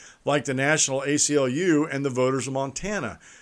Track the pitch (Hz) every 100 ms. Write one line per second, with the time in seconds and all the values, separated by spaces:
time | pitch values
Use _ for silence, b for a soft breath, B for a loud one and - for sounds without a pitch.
0 | B B 135 143 127 131 139 151 139 135
1 | 139 147 - 147 131 135 185 151 156 139
2 | 139 123 127 131 123 135 139 - 190 208
3 | 117 85 B B